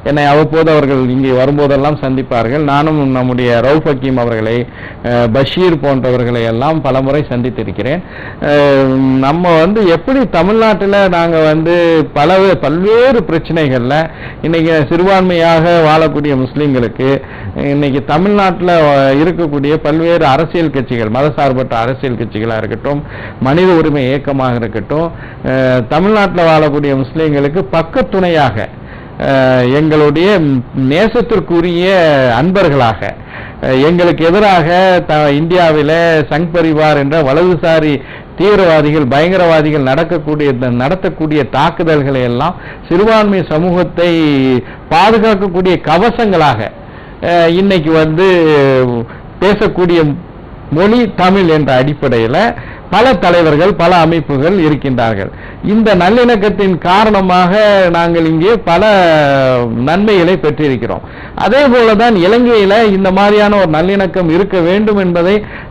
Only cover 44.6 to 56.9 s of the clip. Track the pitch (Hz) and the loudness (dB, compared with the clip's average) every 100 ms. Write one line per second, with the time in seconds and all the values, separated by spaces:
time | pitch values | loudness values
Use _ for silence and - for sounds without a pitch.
44.6 | - - - 160 202 226 220 202 202 175 | -2 -14 -2 2 4 4 2 0 -2 -2
45.6 | 185 170 - 156 233 233 226 180 151 113 | 0 0 0 0 0 0 0 2 2 0
46.6 | 107 - - - - - - 175 170 175 | -4 -10 -20 -20 -20 -8 -2 2 2 2
47.6 | 196 190 151 160 156 156 190 180 160 151 | 2 2 2 2 2 2 2 4 4 4
48.6 | 139 131 127 120 113 - - - 185 202 | 4 2 0 -2 -6 -12 -16 -4 0 0
49.6 | 208 165 180 170 151 139 - - - - | 0 0 0 2 0 -2 -10 -20 -20 -18
50.6 | - 151 202 240 233 - 180 196 180 156 | -6 0 2 2 0 0 2 2 2 2
51.6 | 139 127 139 147 143 120 113 151 226 - | 2 0 0 -2 -2 0 0 0 0 -4
52.6 | - - - 185 254 202 180 175 160 147 | -12 -16 -4 2 2 2 2 2 4 2
53.6 | 185 165 170 180 160 170 147 143 151 196 | 2 2 2 4 2 0 -2 -2 0 2
54.6 | 156 147 139 120 113 104 98 - - - | 0 0 -2 -2 -2 -2 -6 -10 -18 -10
55.6 | - 214 220 185 175 240 240 226 208 190 | -2 0 2 2 2 4 2 2 0 0
56.6 | 196 165 170 | -2 -2 0